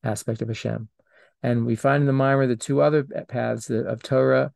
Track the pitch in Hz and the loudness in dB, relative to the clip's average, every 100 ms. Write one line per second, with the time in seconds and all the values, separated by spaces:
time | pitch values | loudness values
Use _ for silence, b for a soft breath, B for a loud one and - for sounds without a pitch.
0 | 123 104 - 113 113 110 117 110 110 _ | -6 -6 -6 -6 -6 -6 -6 -6 -10 _
1 | b b b b 127 120 117 113 139 143 | b b b b -2 0 0 0 2 2
2 | 143 135 135 135 135 117 - 139 147 151 | 2 2 2 4 2 0 -2 2 4 2
3 | 139 - - 123 117 117 - 113 - 113 | 0 -8 -6 -4 -4 -4 -4 -4 -2 -6
4 | - 131 131 131 135 | -2 2 4 2 0